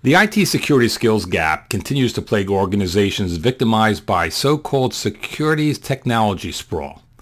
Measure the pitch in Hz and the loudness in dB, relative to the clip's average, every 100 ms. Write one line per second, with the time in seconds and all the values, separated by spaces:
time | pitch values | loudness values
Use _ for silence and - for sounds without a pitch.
0 | 127 170 214 214 175 151 - 139 117 - | 4 4 4 2 2 0 2 4 4 2
1 | 117 110 87 90 80 78 - 104 - 139 | 2 2 0 -2 0 -2 -4 -8 -4 0
2 | 123 - - 107 95 98 98 101 95 95 | 0 -2 -2 -2 0 0 0 0 0 2
3 | 101 - 95 85 110 123 113 110 110 104 | 0 0 -4 -2 -2 0 0 2 2 0
4 | - 92 82 - 135 147 - 139 127 - | -2 0 0 0 0 0 -2 -2 -2 -2
5 | 107 - - - 151 156 151 139 - 135 | -6 -6 -12 -4 -2 0 0 -2 -6 -4
6 | 127 113 110 95 90 - - 85 71 - | 0 2 2 0 -6 -10 -8 -8 -8 -14
7 | _ _ | _ _